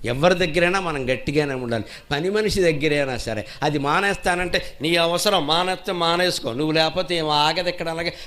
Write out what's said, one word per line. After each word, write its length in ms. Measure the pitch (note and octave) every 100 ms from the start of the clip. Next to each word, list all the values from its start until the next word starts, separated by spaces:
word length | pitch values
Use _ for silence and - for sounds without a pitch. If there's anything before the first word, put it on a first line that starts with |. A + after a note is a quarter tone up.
| A2
ఎవరి 260 | B2+ F3
దగ్గరైనా 460 | F3+ F3 D#3+ F3 G3
మనం 320 | F3+ D3 B2
గట్టిగానే 420 | B2 - D3 C#3+
ఉండాలి. 300 | C3 B2 A2+ G#2+ - -
పని 200 | C#3+ F3+
మనిషి 320 | G#3+ G#3+ G3
దగ్గరైనా 540 | F3 D3 D3 D3 C#3 A#2+
సరే, 300 | A#2 A2 - -
అది 160 | D3+ D3
మానేస్తానంటే, 1000 | C#3 E3 G3+ F#3 G3 F3 F3+ F#3 - -
"నీ 160 | D#3+ E3+
అవసరం, 500 | E3+ E3+ G#3 G3 D3
మానేస్తే 460 | E3 F#3 F#3 -
మానేసుకో, 600 | F3+ E3 E3+ F3+ - C3
నువ్వు 200 | A#2 D#3
లేకపోతే 420 | D#3 D#3+ E3+ E3 E3+
ఏం 120 | D#3
ఆగదు 400 | D3 D3+ E3 F3+
ఇక్కడ." 200 | F3 E3
అలాగే, 260 | E3 E3+ -